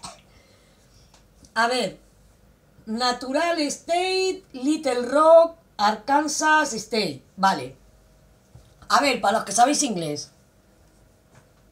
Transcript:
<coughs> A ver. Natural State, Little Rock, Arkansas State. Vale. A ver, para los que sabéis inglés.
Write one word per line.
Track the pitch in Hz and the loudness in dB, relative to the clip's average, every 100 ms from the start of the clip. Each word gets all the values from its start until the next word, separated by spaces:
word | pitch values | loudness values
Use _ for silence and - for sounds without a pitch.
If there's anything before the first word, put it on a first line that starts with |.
| - - _ _ _ _ | -20 -20 _ _ _ _
<coughs> | _ _ _ _ _ _ _ _ - | _ _ _ _ _ _ _ _ -8
A | 220 233 | -2 -2
ver. | 254 190 - _ _ _ _ _ _ _ _ - | -2 -4 -10 _ _ _ _ _ _ _ _ -10
Natural | 220 247 247 254 277 339 339 | -4 -2 -4 -4 -2 -2 -2
State, | 285 - - 349 370 381 381 - - | -4 -6 -4 -2 -2 -2 -2 -6 -12
Little | 254 262 311 262 247 | -6 -2 -2 -2 -4
Rock, | 240 285 311 330 330 - _ - | 0 4 8 8 6 -2 _ -2
Arkansas | 202 214 - 285 302 - 311 311 294 | 0 0 0 0 0 -2 2 2 0
State. | 220 - 165 170 131 - - | -6 -6 -4 -4 -8 -16 -2
Vale. | 190 160 127 - _ _ _ _ _ _ _ - _ _ - | 0 0 -6 -16 _ _ _ _ _ _ _ -20 _ _ -2
A | 214 | 0
ver, | 277 214 | 0 0
para | 202 214 | -2 -2
los | |
que | - | -2
sabéis | 214 254 294 | 2 2 2
inglés. | 277 180 156 147 - _ _ _ _ _ _ _ _ _ _ - _ _ _ | -2 -4 -8 -10 -14 _ _ _ _ _ _ _ _ _ _ -20 _ _ _